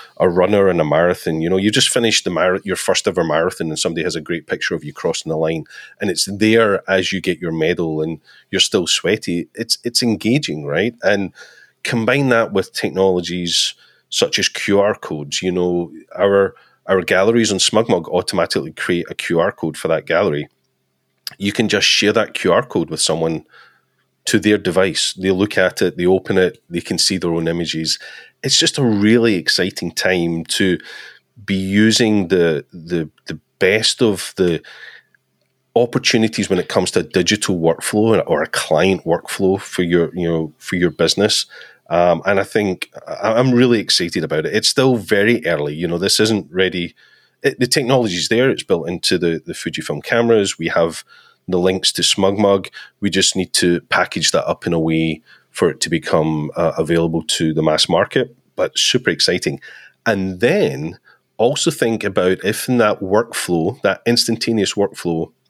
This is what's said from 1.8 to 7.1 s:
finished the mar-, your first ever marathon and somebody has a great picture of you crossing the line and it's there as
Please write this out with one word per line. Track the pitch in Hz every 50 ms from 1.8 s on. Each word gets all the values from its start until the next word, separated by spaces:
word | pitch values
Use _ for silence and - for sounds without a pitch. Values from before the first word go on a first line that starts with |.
| 127 -
finished | - 127 117 113 107 - -
the | 95
mar-, | 87 80 87 92 92 98
your | - 98 92
first | - - - 95 - - -
ever | - - 82
marathon | 80 76 80 82 90 - - 87 80
and | 78 76
somebody | - 90 82 85 80
has | 90 82
a | 85
great | 78 - 87 80 73
picture | - - - - - -
of | 80 76
you | 73
crossing | 71 - - 82 - - - -
the | - 156
line | 160 - 82 80 - - - - - - - -
and | 107 98
it's | 87 - - 98
there | 101 98 110 107 110 113 113 104 98 92 - -
as | 98 95 90 -